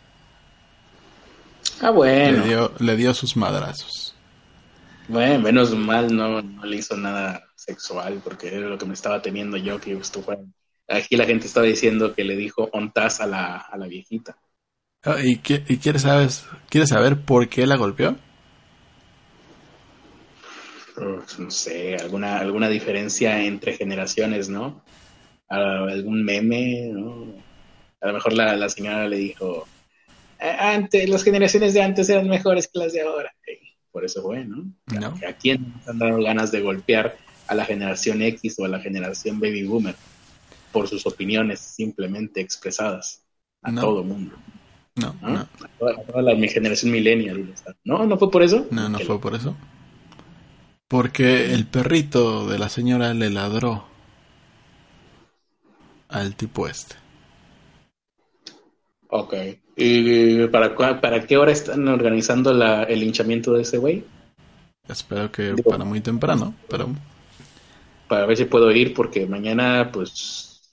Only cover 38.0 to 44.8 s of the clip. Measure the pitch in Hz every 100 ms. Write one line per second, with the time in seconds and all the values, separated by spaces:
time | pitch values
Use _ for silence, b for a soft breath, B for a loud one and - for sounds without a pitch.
38 | 113 107 113 110 110 - 95 95 98 95
39 | 92 92 107 107 107 104 98 113 98 -
40 | - _ _ _ _ - _ 110 101 98
41 | 101 - 98 110 110 98 - - 110 -
42 | 92 202 214 - 185 - - 101 107 95
43 | - - _ _ _ _ 123 120 110 101
44 | 92 98 95 - - - _ _